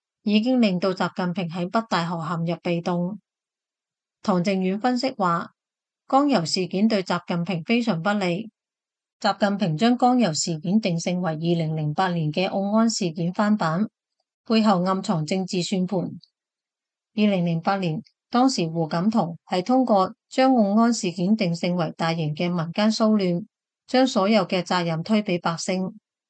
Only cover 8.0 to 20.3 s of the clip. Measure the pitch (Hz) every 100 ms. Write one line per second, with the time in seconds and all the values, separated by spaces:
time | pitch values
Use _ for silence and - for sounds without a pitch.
8 | 180 208 185 175 220 - _ _ _ _
9 | _ _ 214 196 202 202 190 156 226 247
10 | 247 254 202 151 - 160 170 214 214 165
11 | 185 180 180 156 165 170 156 160 151 151
12 | 185 175 151 156 185 196 196 220 226 220
13 | 175 160 170 185 208 214 165 165 214 -
14 | _ _ _ _ _ 226 220 185 180 190
15 | 208 175 151 190 185 180 170 190 185 185
16 | 170 175 - _ _ _ _ _ _ _
17 | _ - 208 190 175 165 185 196 180 151
18 | - _ _ 240 262 254 165 165 156 170
19 | 190 226 165 170 - 185 180 262 254 202
20 | 185 - _